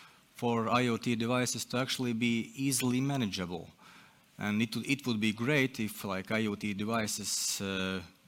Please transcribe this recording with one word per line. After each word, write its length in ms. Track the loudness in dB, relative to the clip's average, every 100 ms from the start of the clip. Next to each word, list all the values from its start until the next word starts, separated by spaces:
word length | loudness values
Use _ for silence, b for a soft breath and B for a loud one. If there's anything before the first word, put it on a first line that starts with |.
| B B _
for 340 | -2 0 2 4
I 200 | 4 4
O 100 | 2
T 180 | 0 0
devices 480 | 2 2 0 -2 -2
to 120 | -2
actually 360 | 0 0 0
be 380 | 2 2 2 -2 -2
easily 440 | 0 2 2 2
manageable. 720 | 2 0 0 -2 -4 -6 -10 -18 B B B B _ -6
And 220 | -2 0
it, 140 | 0 -2
it 280 | -2 -2 0
would 140 | 2
be 120 | 2
great 480 | 2 2 4 2 0
if, 240 | -4 -4
like, 280 | -4 -4 -2
I 160 | 0 0
O 80 | -2
T 180 | -2
devices, 880 | -2 0 0 0 -4 -4 -2 -2 -2
uh, 380 | -2 -2 -2 -4 -8 -18